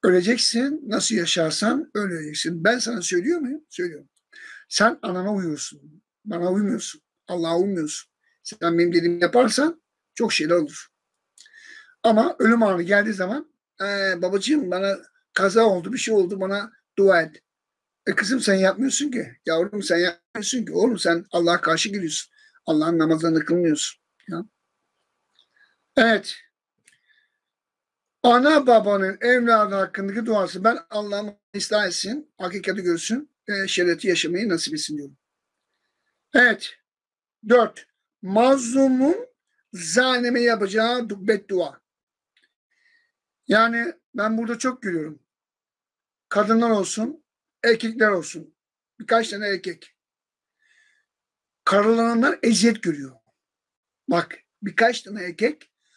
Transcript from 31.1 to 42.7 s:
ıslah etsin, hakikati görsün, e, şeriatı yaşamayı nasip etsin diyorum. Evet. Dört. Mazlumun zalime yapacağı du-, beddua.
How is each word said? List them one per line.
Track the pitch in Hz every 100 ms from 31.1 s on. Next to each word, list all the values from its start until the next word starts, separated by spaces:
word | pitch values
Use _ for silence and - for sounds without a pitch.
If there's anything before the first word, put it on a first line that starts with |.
| 202 208 202 _ 202
ıslah | 196 208 196
etsin, | 170 190 269 - _
hakikati | 185 190 190 196
görsün, | 180 170 - 226 294 _ -
e, | 202 196
şeriatı | - 180 165 196
yaşamayı | 170 - 175 226
nasip | 165 -
etsin | 151 - 151
diyorum. | 143 143 _ _ _ _ _ _ _ _ _ _ _
Evet. | - 247 - - - _ _ _ _ _ _ 214
Dört. | 247 220 - - _ _ _
Mazlumun | 185 196 247 277 233 262 269 254 269 392 494 _ _ _ _
zalime | 185 165 175 254 254 240 240
yapacağı | 240 226 202 208 226 247 233
du-, | 202 190
beddua. | 208 - 185 156 - _ _ _ _ _ _ _ _ _